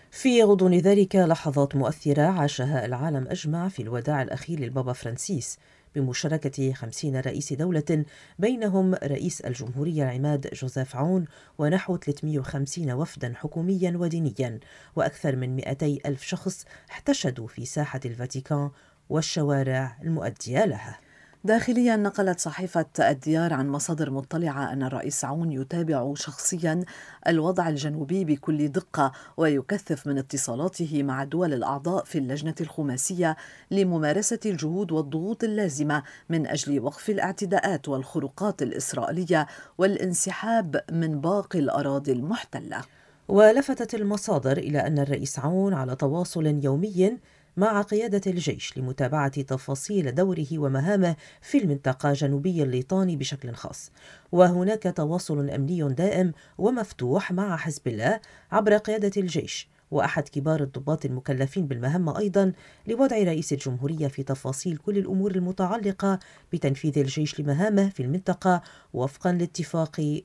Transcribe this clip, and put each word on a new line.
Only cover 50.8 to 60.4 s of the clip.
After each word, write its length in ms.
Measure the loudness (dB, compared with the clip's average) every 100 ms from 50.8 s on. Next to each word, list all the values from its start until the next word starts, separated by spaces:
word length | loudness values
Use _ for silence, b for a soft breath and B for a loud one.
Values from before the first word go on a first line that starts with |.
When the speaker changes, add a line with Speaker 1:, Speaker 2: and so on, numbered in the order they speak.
| 2 4 2 0 B B
Speaker 1:
في 180 | 0 2
المنطقة 540 | 2 0 0 0 2
جنوبي 500 | 2 2 2 0 0
الليطاني 540 | 0 0 0 2 2 0
بشكل 360 | -4 -6 -10
خاص، 360 | -10 -12 -12 -18 B B B B
وهناك 500 | 8 8 8 2 0 0 0
تواصل 540 | 0 -2 -2 -2 0
أمني 440 | -2 -2 0 0
دائم 380 | 0 2 2 0 0 B B
ومفتوح 760 | 0 0 -4 -4 0 0 0
مع 240 | -2 -2 -2
حزب 320 | -4 -4 -4
الله 320 | 0 0 0 B B B
عبر 240 | 2 4 4
قيادة 360 | 4 0 0 0
الجيش 520 | -2 -2 -4 -10 -14 b b
وأحد 380 | 0 0 0 -4
كبار 340 | -2